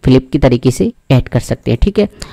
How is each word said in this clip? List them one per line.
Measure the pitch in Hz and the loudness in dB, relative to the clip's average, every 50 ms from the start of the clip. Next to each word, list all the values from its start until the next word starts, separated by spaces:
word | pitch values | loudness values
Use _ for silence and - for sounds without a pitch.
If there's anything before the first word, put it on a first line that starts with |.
| - | 0
फ्लिप | 135 127 131 131 - | 2 2 2 2 -2
की | - 143 | -2 0
तरीके | 143 127 120 120 - 131 | 0 0 0 0 0 0
से | - - 196 233 - _ _ - | 0 0 -2 -4 -6 _ _ 0
ऐड | 135 123 - - | 0 0 0 -2
कर | - - | -4 -6
सकते | - - - - - 120 | -4 -4 -8 -6 -4 -4
हैं, | 117 - | -2 0
ठीक | - 202 - 214 | 0 0 0 0
है। | - - - - - - | -2 -2 -4 -10 -20 -20